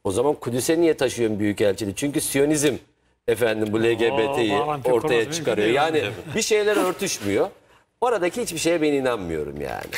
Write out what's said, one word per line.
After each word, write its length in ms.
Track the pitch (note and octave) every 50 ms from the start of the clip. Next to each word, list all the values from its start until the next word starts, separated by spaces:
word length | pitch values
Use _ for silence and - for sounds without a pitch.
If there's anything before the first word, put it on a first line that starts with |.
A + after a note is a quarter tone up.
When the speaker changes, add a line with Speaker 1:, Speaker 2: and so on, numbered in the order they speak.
| -
Speaker 1:
o 80 | G2+
zaman 240 | F#2 G#2+ B2+ D3 D3
Kudüs'e 460 | - - B2 A#2 C3 A#2+ - D#3+ E3
niye 160 | E3+ D#3+ D3+ -
taşıyorsun 420 | C3+ A#2+ - A#2+ A#2 G#2+ G#2+ G2
büyükelçiliği? 560 | G#2+ G#2 G2+ - A2 G2+ G2 - A2 G2 F#2+
Çünkü 260 | - C#3 D3 C3+ -
Siyonizm 540 | - - - C#3 C#3+ D3 D#3 D3+ C#3+ D3 A#2 - - _ _ _ _ _ _ _ - -
efendim 460 | A2+ G#2 A#2+ A2+ A2 A2 A2 G#2+ G#2
bu 100 | A2+ A2+
L 100 | A2+ A#2
G 240 | G#2+ A#2 A#2 - A2+
B 180 | A2 - -
T'yi 180 | - A#2 G#2 G2+
Speaker 2:
Oo, 60 | -
bağlantı 320 | - D3+ D3 C#3+ A#2+ B2+
Speaker 1:
ortaya 280 | B2 A#2 A2 - B2 A#2
Speaker 2:
kurması 200 | A2 C#3 D#3 E3+
Speaker 1:
çıkarıyor. 280 | D3+ B2+ A2 G2 G#2 A2
Speaker 2:
mümkün 260 | A#2+ C#3 D3+ D#3+ D#3+
değil 100 | D3 A#2
Speaker 1:
Yani 120 | G2+ G#2+ - -
Speaker 2:
yani. 100 | E3 B2+
Speaker 1:
bir 60 | G#3+
şeyler 360 | A3 - A3 G#3+ G3+ G#3 G#3 D#4+
örtüşmüyor. 720 | F4 F3+ F3 - G3 E3+ - - G#2+ G2+ G2 A#2 E3 G3+ - - _ _ _ _ _ _ _ -
Oradaki 400 | A3+ B3 A#3 G3 F3 F3 - A#3+
hiçbir 180 | A#3 - E3+ D3+
şeye 220 | B2+ E3 E3+ E3
ben 120 | D3+ D3+ C#3+
inanmıyorum 680 | C#3 C3 B2+ A#2+ G#2+ F#2 E2+ D#2+ D2+ D2 D2 C#2 C#2+
yani. 240 | C#2 C2 A1+ G1+ G1+ - -